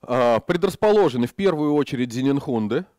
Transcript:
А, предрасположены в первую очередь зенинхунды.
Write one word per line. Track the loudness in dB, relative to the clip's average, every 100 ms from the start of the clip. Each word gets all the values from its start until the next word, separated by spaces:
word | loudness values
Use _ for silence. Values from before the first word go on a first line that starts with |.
А, | -2 0 2 2
предрасположены | 0 -2 -2 0 2 4 4 2 -4
в |
первую | 0 -2 0 0
очередь | 0 0 -4 -6
зенинхунды. | -2 -2 -2 -2 -4 -2 -4 -6